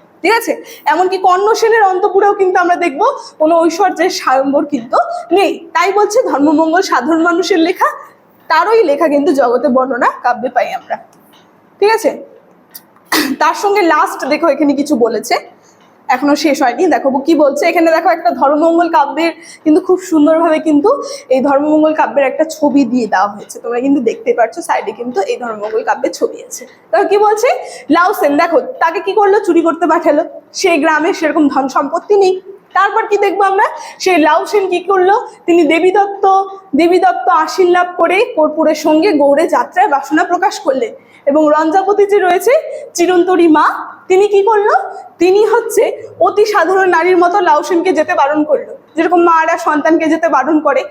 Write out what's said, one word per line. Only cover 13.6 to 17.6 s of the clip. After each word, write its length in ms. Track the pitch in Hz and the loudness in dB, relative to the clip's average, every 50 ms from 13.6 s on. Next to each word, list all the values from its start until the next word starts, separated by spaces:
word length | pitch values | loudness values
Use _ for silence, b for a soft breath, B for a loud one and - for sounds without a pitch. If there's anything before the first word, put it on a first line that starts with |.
| - 403 403 415 370 | -2 -2 0 2 2
লাস্ট 420 | 330 302 302 359 - - - 330 | 2 2 2 0 -2 -4 -6 -6
দেখো 220 | 262 302 285 330 | -4 -2 0 0
এখানে 260 | 330 277 277 311 285 285 | 0 0 2 0 0 0
কিছু 240 | 269 294 294 302 | 0 -2 -2 0
বলেছে, 380 | 226 240 220 233 214 247 - 349 - - - - _ b b b b b b b _ _ - | 0 0 0 -2 -2 -4 -4 -4 -4 -4 -8 -18 _ b b b b b b b _ _ -4
এখনো 260 | 254 247 285 285 294 | -4 -2 0 0 0
শেষ 260 | 294 - 320 269 - 285 | 0 0 0 0 0 0
হয়নি। 240 | 240 233 240 370 | 0 0 0 0
দেখো 220 | 339 294 240 - 269 262 277 269 | 0 0 0 0 0 -2 -2 0
কি 80 | 320 330 | 0 2
বলছে, 320 | 277 302 269 277 285 | 2 2 2 2 0